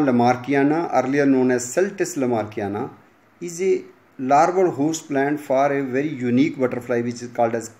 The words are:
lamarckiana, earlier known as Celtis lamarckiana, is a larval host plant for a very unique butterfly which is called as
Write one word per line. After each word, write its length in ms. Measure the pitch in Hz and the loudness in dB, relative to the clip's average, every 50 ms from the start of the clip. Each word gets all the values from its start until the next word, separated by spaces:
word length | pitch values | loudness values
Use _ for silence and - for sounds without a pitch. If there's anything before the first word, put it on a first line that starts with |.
| 151 | 4
lamarckiana, 840 | 135 123 120 120 123 123 123 120 127 143 139 139 143 151 165 170 - - | 4 4 4 4 4 2 2 0 -2 0 2 2 2 2 0 -2 0 0
earlier 320 | 127 127 127 139 143 143 | 0 0 0 0 2 4
known 260 | 139 135 127 127 127 | 4 4 4 4 2
as 140 | 127 120 120 - - | 2 0 -2 -4 -2
Celtis 400 | 175 190 202 196 - 180 175 - 143 | 0 0 0 0 -4 -6 -4 -4 -4
lamarckiana, 720 | 131 123 120 110 104 107 - 113 101 98 101 107 131 - - - _ _ _ _ _ _ _ - | -2 -2 0 -2 -4 -4 -6 -6 -6 -6 -6 -6 -8 -8 -12 -16 _ _ _ _ _ _ _ -14
is 220 | 170 175 165 165 190 | -12 -12 -8 -4 0
a 200 | 190 185 - - - - _ _ _ _ - | 0 0 0 -2 -10 -20 _ _ _ _ -6
larval 520 | 131 131 139 147 165 180 180 190 190 170 | 0 2 4 4 4 4 4 2 2 2
host 380 | 135 127 143 156 160 156 - - | 2 0 -2 -2 -2 -4 -6 -4
plant 320 | 139 135 139 143 147 147 | -2 0 0 0 -2 -4
for 320 | - - 131 135 139 143 139 | -2 -2 0 2 2 2 0
a 100 | 139 139 | -2 -4
very 280 | 127 120 135 143 160 | -2 -2 -2 -2 -4
unique 480 | 147 123 127 120 120 127 147 175 - 143 | -4 -4 -2 0 2 4 2 2 0 -2
butterfly 420 | 127 123 123 123 120 - 123 120 | -2 -2 -2 -4 -4 -4 -2 -2
which 220 | 117 123 120 120 123 | -2 -4 -6 -10 -12
is 60 | 120 | -10
called 260 | - - 120 113 113 | -2 0 0 0 0
as 160 | 117 110 - - | -4 -6 -8 -12